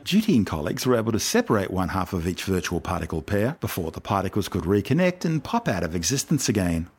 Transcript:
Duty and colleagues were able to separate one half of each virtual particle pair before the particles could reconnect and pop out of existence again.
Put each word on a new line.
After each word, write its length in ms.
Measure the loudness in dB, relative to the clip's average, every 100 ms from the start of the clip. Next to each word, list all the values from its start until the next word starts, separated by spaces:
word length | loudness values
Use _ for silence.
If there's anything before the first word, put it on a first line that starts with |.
Duty 320 | 2 2 4 4
and 100 | 4
colleagues 400 | 0 -2 -2 2
were 100 | 2
able 160 | 2
to 60 | 0
separate 520 | 2 0 2 2 2
one 180 | -2 0
half 240 | -2 -2
of 160 | -2 -2
each 160 | -2
virtual 360 | -2 -2 0 -4
particle 420 | -4 -4 -4 -6
pair 340 | -2 0 0 -2
before 300 | -6 -4 -6
the 100 | -6
particles 460 | -2 0 0 -2 -2
could 160 | -2
reconnect 600 | 2 2 4 2 2 0
and 180 | -2 -2
pop 240 | -2 -2 0
out 160 | -2
of 140 | -2 -2
existence 540 | -2 -2 0 0 2
again. 380 | 2 2 0 -4